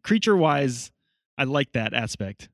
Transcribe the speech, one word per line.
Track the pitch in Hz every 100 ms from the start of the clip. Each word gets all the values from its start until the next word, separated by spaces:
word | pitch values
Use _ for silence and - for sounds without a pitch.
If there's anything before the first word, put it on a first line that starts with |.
creature-wise, | - 214 220 196 156 143 139 120 - _ _ _ _ -
I |
like | 131 143 139
that | 120 110
aspect, | 120 110 - 98 - -